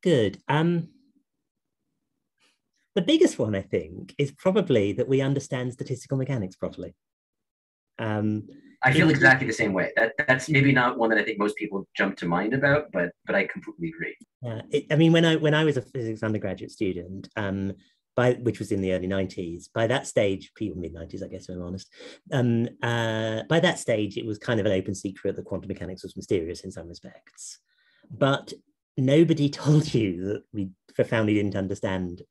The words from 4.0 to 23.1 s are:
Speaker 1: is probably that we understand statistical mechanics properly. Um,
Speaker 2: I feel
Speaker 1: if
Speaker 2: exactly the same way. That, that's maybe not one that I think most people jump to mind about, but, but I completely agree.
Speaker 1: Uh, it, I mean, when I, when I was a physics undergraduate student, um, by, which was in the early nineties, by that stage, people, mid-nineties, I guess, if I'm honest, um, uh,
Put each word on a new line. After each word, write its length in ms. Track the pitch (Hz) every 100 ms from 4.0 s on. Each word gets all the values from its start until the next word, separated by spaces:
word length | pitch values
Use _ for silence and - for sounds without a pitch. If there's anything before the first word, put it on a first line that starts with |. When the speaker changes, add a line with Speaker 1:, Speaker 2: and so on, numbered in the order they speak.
| - -
Speaker 1:
is 120 | 143
probably 640 | - 190 196 - 120 101
that 160 | 101 147
we 120 | 135
understand 520 | 135 139 - 131 127
statistical 460 | 123 143 123 - 135
mechanics 380 | 131 135 92 -
properly. 380 | 87 - 87 - _ _ _ _ _ _ _ _ _ -
Um, 500 | 113 107 107 107 104 - - _
Speaker 2:
I 100 | 127
feel 160 | 139 170
Speaker 1:
if 80 | 139
Speaker 2:
exactly 300 | 135 131 127
the 60 |
same 200 | 110 110
way. 200 | 92 90 -
That, 160 | 113 - 147
that's 200 | 151 -
maybe 240 | 147 135
not 260 | 127 123 123
one 100 | 113
that 80 | 110
I 60 |
think 140 | 104 104
most 180 | 104 104
people 320 | 104 98 92 -
jump 200 | 98 95
to 80 | 87
mind 260 | 85 104
about, 400 | 135 143 147 -
but, 200 | 95 87 -
but 100 | -
I 120 | - -
completely 420 | - - - 170
agree. 280 | - 165 - - _ 123
Speaker 1:
Uh, 140 | 113 -
it, 160 | 147 -
I 60 | 151
mean, 160 | 165
when 120 | 165
I, 120 | 165 160
when 180 | 156
I 100 | 151
was 140 | 156 135
a 40 |
physics 400 | - 135 113 110
undergraduate 480 | 110 107 98 95 -
student, 580 | - 101 92 87 95 - -
um, 360 | 101 98 98 95 _ _ _
by, 200 | - 123
which 240 | 123 120 -
was 140 | 101
in 80 | 101
the 120 | 92
early 140 | 92 92
nineties, 640 | 98 95 - 87 85 -
by 180 | - 113
that 200 | 131 -
stage, 460 | - 107 98 95
people, 260 | _ 107 82
mid-nineties, 420 | 82 73 82 95
I 60 | 95
guess, 200 | 90 -
if 80 | 90
I'm 60 |
honest, 300 | 87 92 - - - - -
um, 360 | 147 123 117 117 -
uh, 600 | 117 117 113